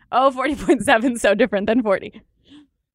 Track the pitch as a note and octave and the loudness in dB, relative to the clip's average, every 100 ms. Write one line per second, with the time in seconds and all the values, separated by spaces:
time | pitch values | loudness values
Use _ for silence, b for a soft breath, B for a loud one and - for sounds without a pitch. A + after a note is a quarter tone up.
0 | _ A#3 C4+ B3+ C4+ C#4 - C4+ G3+ A#3 | _ 0 0 0 -4 -4 0 0 2 2
1 | B3+ A#3 A3+ G3 B3 G3+ G#3 A#3 G#3+ F#3+ | 0 0 0 2 0 0 0 0 0 -2
2 | - - - _ B B _ _ _ | -4 -16 -20 _ B B _ _ _